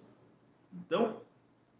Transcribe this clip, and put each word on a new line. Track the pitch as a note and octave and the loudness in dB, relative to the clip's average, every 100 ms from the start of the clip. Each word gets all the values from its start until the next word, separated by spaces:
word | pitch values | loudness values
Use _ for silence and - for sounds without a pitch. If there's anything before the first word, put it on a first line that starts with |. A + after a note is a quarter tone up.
| - - - _ _ _ _ | -16 -20 -20 _ _ _ _
Então, | F3+ - F3+ A#3 - - _ _ _ _ | -16 0 2 2 -2 -14 _ _ _ _